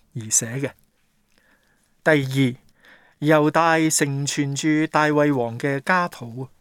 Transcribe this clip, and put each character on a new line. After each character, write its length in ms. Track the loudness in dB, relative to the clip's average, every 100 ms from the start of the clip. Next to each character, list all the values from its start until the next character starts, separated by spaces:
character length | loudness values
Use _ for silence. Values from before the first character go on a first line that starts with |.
| _
而 80 | -14 -4
寫 160 | -2 -2 -6
嘅。 140 | -6 -10 _ _ _ _ _ _ _ _ _ _ _ _
第 540 | 2 2 0 0 0 -2 _ _ _ -20 _ -6
二， 60 | 2
猶 240 | 4 4
大 280 | 2 2 4 2
承 360 | 0 0 -2 -4
傳 280 | -4 -4
住 320 | -2 0 0 0
大 180 | 2 2
衛 260 | 2 2
王 240 | 0 -2 -4
嘅 200 | -4 -4
家 280 | -2 -2 -2
譜， 400 | -8 -16 -14 -16 _